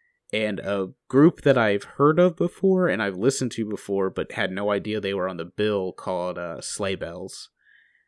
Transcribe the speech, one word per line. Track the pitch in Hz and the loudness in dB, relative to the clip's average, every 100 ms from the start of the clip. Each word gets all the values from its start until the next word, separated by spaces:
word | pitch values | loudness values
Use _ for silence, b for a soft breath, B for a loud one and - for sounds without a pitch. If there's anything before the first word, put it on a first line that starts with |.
| _ _ _ | _ _ _
and | 110 107 101 | -4 -2 -4
a | - 101 95 - - | -4 -4 -4 -8 0
group | 131 160 - | 6 6 6
that | 143 135 | 2 4
I've | 110 101 | 4 2
heard | - - 143 156 | -2 2 4 6
of | 180 170 | 4 2
before | 175 - 196 185 175 | -4 0 2 2 2
and | 101 | 0
I've | 101 92 | -2 0
listened | 117 135 127 | 0 2 -2
to | - 107 | -4 -4
before, | 101 - 98 95 | -6 -4 -2 0
but | 90 80 | -2 -6
had | - 98 | -4 -4
no | 95 104 | -2 -2
idea | 101 104 107 | -2 -2 -4
they | 98 | -2
were | 98 90 | -2 -4
on | 87 | -6
the | 85 | -8
bill, | - 107 101 92 | -2 0 0 -2
called, | - - 90 90 87 | -6 -6 -4 -4 -6
uh, | 87 78 | -8 -10
Sleigh | - - 98 92 | -10 -6 -4 -4
Bells. | 82 87 92 - - _ b b b b | -6 -10 -12 -14 -18 _ b b b b